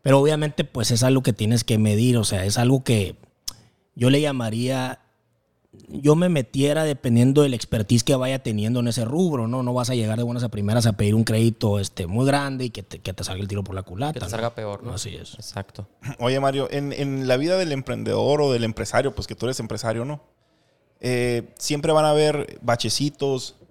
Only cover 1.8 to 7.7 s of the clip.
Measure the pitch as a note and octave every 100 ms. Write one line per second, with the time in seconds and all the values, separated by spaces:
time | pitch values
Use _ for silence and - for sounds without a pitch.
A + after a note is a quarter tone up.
1.8 | G#2+ G#2 B2 A#2+ G2 G2 F#2+ - B2 C3+
2.8 | C3 A2 F2+ - - _ - - _ _
3.8 | _ - B2+ C#3 D3 C3 A2+ A2+ B2+ C3
4.8 | B2+ B2+ _ _ _ _ _ _ _ -
5.8 | - D3 C#3+ D#3 F3+ D#3 A#2 C3+ C#3 D3+
6.8 | D#3 C3+ B2+ A#2 B2+ C#3 C#3+ A#2+ -